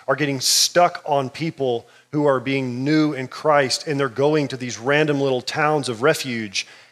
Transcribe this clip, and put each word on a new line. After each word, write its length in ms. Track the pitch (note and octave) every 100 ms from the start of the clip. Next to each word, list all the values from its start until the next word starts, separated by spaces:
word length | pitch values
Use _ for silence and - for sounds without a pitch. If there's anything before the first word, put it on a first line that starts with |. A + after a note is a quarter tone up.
| -
are 80 | C3+
getting 260 | D3 C3+
stuck 600 | - - - F3 F3 - -
on 240 | C#3+ C3
people 580 | - D#3+ D3 C3+ A#2 - - _
who 140 | D3 D3
are 140 | C3
being 440 | A#2+ C3+ C3 A#2+
new 300 | C3+ D#3 D3+
in 140 | C#3 C3
Christ, 580 | - D#3 D3 C3 - -
and 120 | C#3
they're 100 | C#3
going 380 | A#2 C#3+ D#3 C#3
to 80 | B2
these 200 | B2 G#2
random 420 | A#2+ C#3+ D3+ C#3+
little 220 | C#3 B2+
towns 480 | A#2 D3+ D3+ D3+ B2+
of 140 | A2
refuge. 640 | C3+ D#3+ C3+ A#2 G#2+ G2 - - -